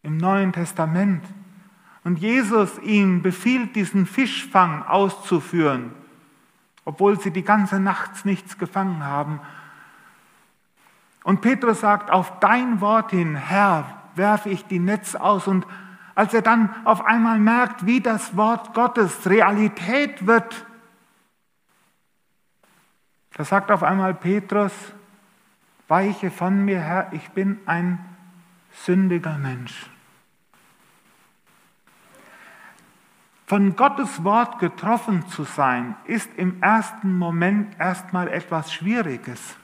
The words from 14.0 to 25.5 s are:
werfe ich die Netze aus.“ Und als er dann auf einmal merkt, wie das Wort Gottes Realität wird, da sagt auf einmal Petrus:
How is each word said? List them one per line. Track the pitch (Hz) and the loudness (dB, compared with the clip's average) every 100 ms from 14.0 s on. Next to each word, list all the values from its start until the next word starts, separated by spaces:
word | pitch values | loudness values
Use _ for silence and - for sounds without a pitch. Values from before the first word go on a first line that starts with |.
| - | -12
werfe | - 202 208 208 | -2 2 2 0
ich | 190 - | -6 -4
die | 180 | -2
Netze | 180 208 - - | 0 -2 -4 -2
aus.“ | 185 202 196 | 2 2 2
Und | 190 - - - - - | 0 -2 -16 -20 -20 -4
als | - 214 | 0 2
er | 220 | 2
dann | 226 233 214 - | 4 4 2 0
auf | - 214 | 2 2
einmal | - 233 226 220 | 2 2 2 4
merkt, | 214 240 247 226 185 | 4 4 0 -2 0
wie | 247 | 2
das | 226 214 - 190 | 0 -2 -4 0
Wort | 214 233 233 | 2 0 -2
Gottes | 226 240 240 190 - 185 | 0 0 2 0 0 2
Realität | 208 196 208 214 - 175 262 285 - 185 | 6 6 4 0 -2 -2 -2 -2 -2 4
wird, | 233 233 - - - _ _ _ _ _ _ _ _ _ _ _ _ _ _ _ _ _ _ _ _ _ _ _ _ _ | 4 2 -14 -18 -20 _ _ _ _ _ _ _ _ _ _ _ _ _ _ _ _ _ _ _ _ _ _ _ _ _
da | - | -12
sagt | 147 196 196 | 0 0 2
auf | 196 | 2
einmal | 156 190 190 | 2 2 0
Petrus: | 185 175 208 190 202 202 - - - _ _ _ _ _ | -2 -2 -2 0 -2 -2 -4 -18 -20 _ _ _ _ _